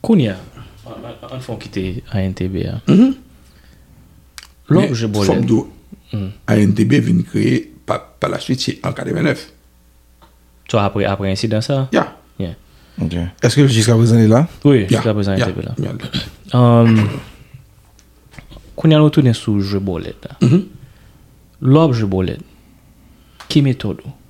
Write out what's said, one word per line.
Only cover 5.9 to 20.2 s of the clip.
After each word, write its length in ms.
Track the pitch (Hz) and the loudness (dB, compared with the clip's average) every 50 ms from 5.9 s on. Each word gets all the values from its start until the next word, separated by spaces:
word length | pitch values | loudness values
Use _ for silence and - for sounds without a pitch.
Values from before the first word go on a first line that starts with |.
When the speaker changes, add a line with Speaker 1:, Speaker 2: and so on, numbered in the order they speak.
| - _ _ _ | -20 _ _ _
Speaker 1:
Mhm. 200 | - 104 98 95 101 - - | -8 -8 -8 -8 -10 -12 -4
Speaker 2:
A 140 | - - | 0 2
N 160 | 107 104 98 107 | 4 4 2 2
T 100 | 113 110 | 2 2
B 140 | 113 135 135 | 2 2 2
vin 220 | 113 117 117 117 110 | 2 2 0 0 -2
kreye 460 | - - 107 104 120 127 123 - - - - _ | -2 -4 -2 0 0 -2 -2 -4 -8 -20 -20 _
Pa, 140 | - - - | -6 -6 -6
pa 300 | - _ _ _ - - | -6 _ _ _ -6 -4
la 100 | - - | -4 -6
suite, 220 | - - 131 127 | -4 -6 -6 -4
c'est 180 | - - - - - | -4 -8 -8 -6 -8
en 80 | 139 131 | -8 -8
quatre-vingt-neuf. 580 | 135 127 - - 160 165 151 127 - - - _ _ _ _ _ _ _ _ _ _ _ _ _ _ _ _ _ _ _ _ _ _ _ - | -6 -8 -6 -4 -2 -2 -2 -4 -4 -10 -20 _ _ _ _ _ _ _ _ _ _ _ _ _ _ _ _ _ _ _ _ _ _ _ -4
Speaker 1:
So, 60 | - 110 | -2 0
apre, 240 | 101 98 - 101 98 | 0 0 -2 -2 -2
apre 200 | 101 98 - 101 | -2 -2 -4 -4
insidan 340 | 95 95 98 - 110 107 107 | -4 -4 -4 -4 -2 -2 -4
sa? 260 | 110 - 143 135 135 131 | -2 -2 -2 -4 -2 -2
Speaker 2:
Ya. 240 | - - - - - - _ _ _ - | -2 -2 -2 -4 -10 -20 _ _ _ -10
Speaker 1:
Yeah. 160 | 95 85 - - _ _ _ _ - _ _ - | -10 -10 -10 -16 _ _ _ _ -20 _ _ -8
Speaker 3:
Ok. 120 | 90 82 85 87 85 92 - _ | -6 -4 -4 -6 -6 -6 -6 _
Est-ce 140 | - 120 - | -2 0 2
que 100 | 143 143 | 4 2
jusqu'à 280 | 135 117 113 107 117 117 | 4 4 2 2 4 4
présent, 220 | 113 117 113 113 | 4 4 4 4
il 80 | 117 113 | 4 6
est 20 | |
là? 200 | 107 110 127 160 - - - - | 6 4 4 2 0 -4 0 2
Speaker 1:
Oui, 180 | 147 139 120 | 2 4 4
Speaker 2:
Ya, 60 | 95 90 123 | 2 0 -2
Speaker 1:
jusqu'à 160 | 147 - 117 104 | 0 0 -2 -2
présent, 200 | 104 98 101 95 | 0 -2 -2 0
il 60 | 95 | 0
Speaker 2:
ya, 100 | 117 98 | -2 -2
Speaker 1:
était 120 | - - | -4 -8
là. 140 | - - 120 | -10 -8 -8
Speaker 2:
ya. 140 | - 143 - - 120 - - - - - - - - - - - 123 | -8 -8 -8 -8 -10 -12 -10 -10 -10 -10 -10 -18 -20 -12 -2 2 4
Speaker 1:
Um, 500 | 123 120 120 117 117 113 113 110 104 101 - - - - - - - _ - - - _ _ _ _ _ _ _ _ _ _ _ _ _ - - - - - - - - - | 4 6 6 6 6 6 6 4 2 0 -4 -8 -14 -16 -20 -20 -20 _ -20 -20 -20 _ _ _ _ _ _ _ _ _ _ _ _ _ -20 -20 -20 -20 -20 -20 -20 -16 -10
kounye 180 | - - 160 156 | 0 2 4 4
a 60 | 151 | 6
nou 80 | 151 151 151 | 4 4 4
tounen 200 | 160 135 127 113 | 4 2 2 0
sou 220 | - - 113 104 101 | 0 -2 -2 -2 -2
jwe 180 | 98 98 101 98 98 | -2 -2 -4 -4 -4
bolèt 320 | 98 87 82 - - - - | -4 -6 -6 -8 -10 -14 -16